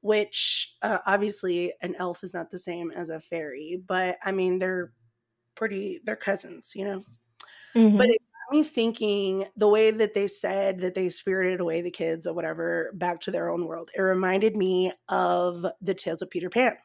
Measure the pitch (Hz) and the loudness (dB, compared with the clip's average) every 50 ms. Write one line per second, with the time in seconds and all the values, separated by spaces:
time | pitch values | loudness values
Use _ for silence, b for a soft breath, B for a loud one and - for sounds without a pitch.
0 | - 208 214 214 208 208 - - - - - - - - _ _ - 214 214 175 | 2 2 2 2 2 0 -2 -2 0 0 0 -2 -4 -6 _ _ -2 -2 -2 0
1 | - - 196 202 202 208 196 - - 185 175 175 175 175 - _ - 175 180 - | 2 2 2 2 2 0 -2 -2 -2 -2 0 0 0 -2 -4 _ -8 -8 -6 -4
2 | 185 180 175 - - 180 - 175 165 - - 180 - 185 170 170 170 165 - - | -4 -6 -6 -8 -10 -8 -8 -8 -8 -8 -10 -10 -8 -8 -8 -6 -8 -8 -8 -8
3 | 175 160 160 160 - - 175 165 156 147 127 139 156 156 175 185 185 - 185 185 | -8 -8 -8 -10 -8 -8 -6 -6 -6 -6 -10 -10 -10 -8 -8 -10 -6 -2 -2 0
4 | 185 180 180 - - 196 190 190 185 185 180 185 185 185 185 180 175 - _ _ | 0 0 -2 -4 -4 -4 0 0 2 2 2 0 0 -2 -2 -4 -6 -8 _ _
5 | _ _ _ _ _ _ _ _ _ _ _ - 220 214 202 190 202 202 185 - | _ _ _ _ _ _ _ _ _ _ _ -4 -4 -4 -4 -4 -6 -6 -8 -8
6 | _ 220 220 214 - - 202 - - - 175 160 - - - - 190 202 196 190 | _ -8 -8 -4 -2 -2 -2 -2 -4 -14 -16 -14 -14 -14 -10 -8 -6 -6 -6 -8
7 | 202 - - _ _ _ _ _ B B B B B B B 233 226 214 202 208 | -10 -14 -20 _ _ _ _ _ B B B B B B B 8 8 8 10 8
8 | 202 247 233 220 _ _ _ - - - 277 302 302 302 - 247 226 233 226 - | 8 6 6 4 _ _ _ -16 -8 2 2 2 2 2 0 0 0 0 0 0
9 | 220 208 202 202 196 190 190 190 196 - _ - 214 208 208 214 220 220 220 220 | 0 0 0 0 0 0 0 -2 -4 -6 _ 4 6 6 6 8 6 4 6 4
10 | 220 208 214 202 202 196 - - - 185 190 196 196 196 190 185 180 180 180 190 | 0 2 2 0 0 0 -2 -2 -2 -2 0 0 0 0 0 0 -4 -4 -2 0
11 | 185 180 175 - - 196 190 190 185 180 185 180 180 170 160 170 175 180 175 - | -2 -2 -4 -4 -4 -2 0 2 2 0 0 0 -2 -2 -2 -2 -4 -4 -6 -4
12 | 165 165 165 165 160 175 165 170 160 160 160 160 165 170 170 170 165 - 202 175 | -2 -2 -2 -2 -4 -6 -4 -4 -4 -4 -4 -4 -2 -2 -2 -2 -2 -4 -6 -4
13 | 180 180 175 170 - - 170 175 170 - 170 170 175 165 165 165 170 - - - | -4 -4 -4 -4 -6 -6 -4 -4 -2 -2 -2 -4 -4 -6 -8 -10 -12 -10 -4 0
14 | 190 190 185 185 185 185 185 196 208 220 214 214 185 185 185 180 185 185 - _ | 2 2 2 2 2 2 2 2 2 2 2 2 0 2 2 2 0 0 -2 _
15 | _ - 185 185 180 175 180 180 175 180 175 175 175 190 - _ - 170 190 - | _ -2 0 2 2 2 2 2 2 0 -2 -2 -4 -6 -6 _ -4 -4 -4 -4
16 | - 185 165 160 185 - - 180 170 180 - 233 262 240 - - | -4 -6 -4 -6 -6 -6 -6 -6 -6 -2 2 2 2 2 0 -2